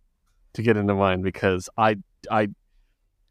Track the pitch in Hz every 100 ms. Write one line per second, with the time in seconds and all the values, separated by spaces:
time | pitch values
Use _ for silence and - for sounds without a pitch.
0 | _ _ _ _ _ - 110 107 101 98
1 | 98 92 92 - 101 92 - - 110 104
2 | - _ - 110 107 - _ _ _ _
3 | _ _ _